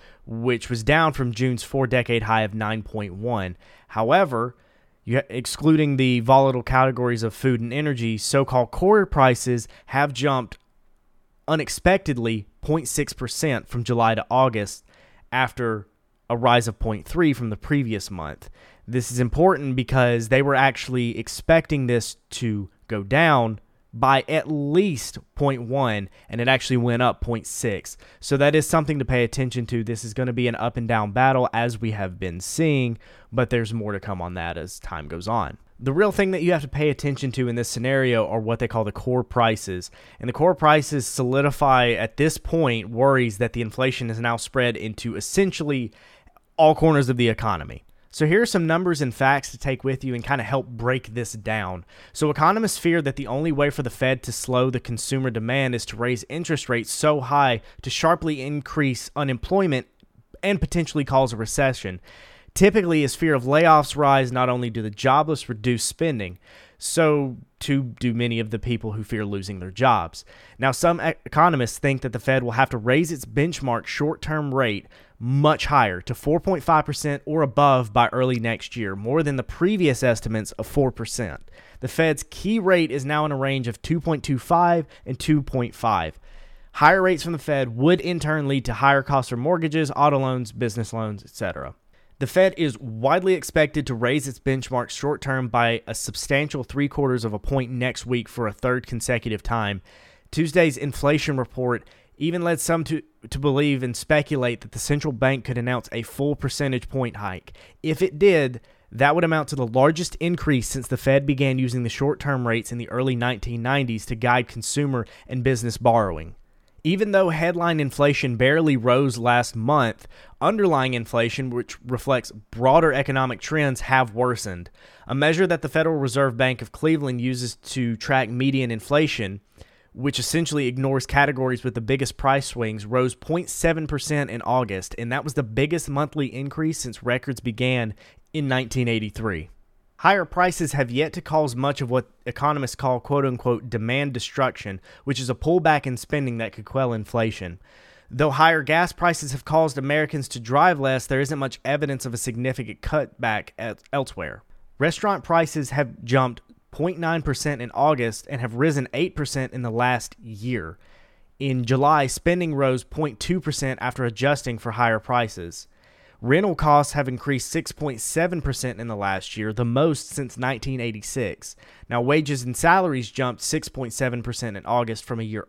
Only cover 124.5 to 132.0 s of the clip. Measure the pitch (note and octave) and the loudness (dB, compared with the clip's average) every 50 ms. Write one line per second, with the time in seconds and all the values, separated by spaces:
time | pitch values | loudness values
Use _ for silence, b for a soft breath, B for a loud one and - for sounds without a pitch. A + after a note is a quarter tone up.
124.5 | F2+ F2 F2 - _ B B B B B B B B2 C#3 D3 D#3 D#3+ E3+ F#3+ F3 | -10 -10 -12 -16 _ B B B B B B B 0 2 2 4 4 4 2 2
125.5 | E3+ D3 - D3 - D#3+ D#3 E3 D#3+ D3 C#3 C3 A2+ C#3 C#3 C3+ A#2 A#2 C3 C3 | 2 0 -2 -2 0 0 2 2 0 0 -2 0 2 2 2 2 2 2 0 0
126.5 | B2+ - B2+ - - - - D#3+ D#3+ D3+ C#3+ C3+ B2+ A#2+ A#2+ B2+ C3 B2 B2 A#2 | 0 -2 -8 -14 -6 -2 0 2 2 2 0 -2 -4 -2 -2 -2 -2 -4 -6 -8
127.5 | - - - - - C3 B2 A#2 A2+ G#2+ - - C3+ C3 B2+ G#2 A#2+ B2 C3 C#3 | -10 -12 -14 -8 -4 -2 -2 -2 -2 -2 -2 0 2 2 2 0 -2 0 0 2
128.5 | C3+ C3 B2+ A#2+ A#2 A2 - - C#3+ D3+ D#3+ D3 - - G#2+ F#2 G2 G2 _ b | 2 0 0 -2 -4 -6 -2 0 2 2 2 2 -2 -4 -6 -6 -8 -10 _ b
129.5 | b b b b b b b b b - B2+ C#3+ C3+ - A#2 - - D#3+ E3 - | b b b b b b b b b -6 -4 -4 -2 -4 -2 -2 0 0 0 0
130.5 | D3+ D3 C#3 B2 B2 C3 C3 C3+ C3+ C3 - - - C#3+ C#3+ C#3+ C#3+ B2+ C3 B2+ | -2 -2 -2 -2 -2 -2 -2 0 0 -2 -2 0 2 4 4 4 2 0 -2 -2
131.5 | B2+ A#2 - B2+ G#2+ A#2+ A2+ G#2+ C3+ C3 | -2 -2 -4 -6 -6 -4 -2 0 0 0